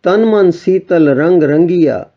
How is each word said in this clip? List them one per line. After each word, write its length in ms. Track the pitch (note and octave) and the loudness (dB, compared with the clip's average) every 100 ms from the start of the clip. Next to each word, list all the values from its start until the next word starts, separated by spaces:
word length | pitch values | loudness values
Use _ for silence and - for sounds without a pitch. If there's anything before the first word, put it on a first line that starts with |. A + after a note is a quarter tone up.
ਤਨ 220 | - G3+ A3+ | -2 0 0
ਮਨ 260 | G#3+ F#3+ | 2 0
ਸੀਤਲ 580 | E3+ - F#3 F3+ F3 D3+ | 0 -2 -4 -2 0 2
ਰੰਗ 340 | C3 D#3 F3+ | 0 0 0
ਰੰਗੀਆ 640 | D3+ D3+ E3+ F3 D#3 G#2+ - | 0 0 0 0 -2 -2 -10